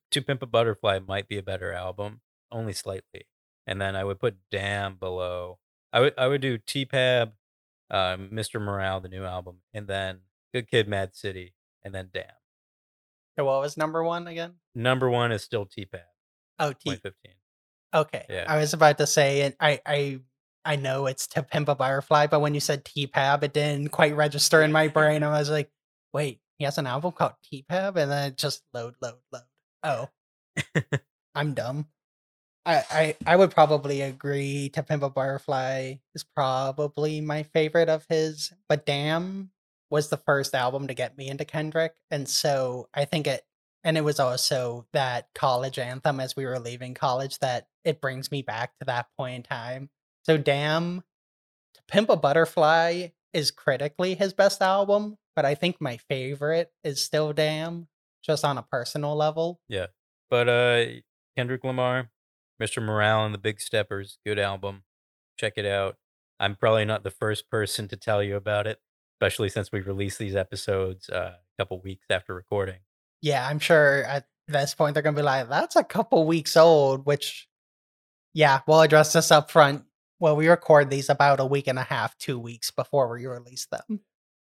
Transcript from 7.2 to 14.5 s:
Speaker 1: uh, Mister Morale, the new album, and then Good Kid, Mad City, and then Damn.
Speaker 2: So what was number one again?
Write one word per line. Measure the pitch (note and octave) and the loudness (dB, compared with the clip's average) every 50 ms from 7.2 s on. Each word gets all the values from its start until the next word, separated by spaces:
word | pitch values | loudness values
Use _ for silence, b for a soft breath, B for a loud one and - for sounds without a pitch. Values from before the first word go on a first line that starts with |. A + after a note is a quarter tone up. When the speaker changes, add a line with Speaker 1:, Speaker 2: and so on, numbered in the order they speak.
| A#2 A2 - _ _ _ _ _ _ _ _ _ _ - | 0 -2 -6 _ _ _ _ _ _ _ _ _ _ -6
Speaker 1:
uh, | - G2 F#2 F#2 F#2 | -4 -2 -2 -2 -4
Mister | F#2 F#2+ F#2+ G#2+ A2 G#2 - - A2+ | -6 -10 -8 -8 -6 -6 -6 -6 -6
Morale, | G#2 G2+ G2+ G2 F#2+ F#2+ F#2+ F#2+ | -4 -4 -4 -4 -4 -4 -4 -6
the | F#2 F#2 | -8 -10
new | F#2 F#2+ F#2+ | -12 -10 -10
album, | F2+ F2+ F#2 F2+ F2+ F2+ F2+ _ _ - | -8 -10 -10 -12 -14 -18 _ _ _ -16
and | G#2+ G2+ | -12 -10
then | G2 G2 G2 F#2+ F#2+ F#2 F#2 _ _ _ _ _ _ - | -8 -6 -6 -6 -8 -10 -12 _ _ _ _ _ _ -8
Good | B2 A2 - | -8 -4 0
Kid, | - A#2 G#2 | 0 0 0
Mad | G#2 G#2 G2 F#2+ F#2 - | 0 -2 -4 -4 -6 -8
City, | - - G2+ F#2 F#2 F2+ F2+ _ _ _ _ _ _ - | -10 -12 -10 -10 -12 -14 -18 _ _ _ _ _ _ -16
and | G2 F#2+ | -14 -12
then | F#2+ F#2 F#2 - | -12 -12 -10 -10
Damn. | F2+ - - _ _ _ _ _ _ _ _ _ _ _ _ _ _ _ _ _ _ _ _ _ | -12 -12 -12 _ _ _ _ _ _ _ _ _ _ _ _ _ _ _ _ _ _ _ _ _
Speaker 2:
So | - C#3+ | -4 0
what | C3+ C3+ C3+ | 0 0 0
was | C#3 D3 D3 | -2 -4 -4
number | D#3+ D#3 D#3 D#3+ E3 E3 | -4 -4 -4 -2 -2 -2
one | E3+ E3+ F3 F3 | -2 -4 -6 -8
again? | E3+ E3 E3 E3+ F3 | -10 -10 -10 -10 -12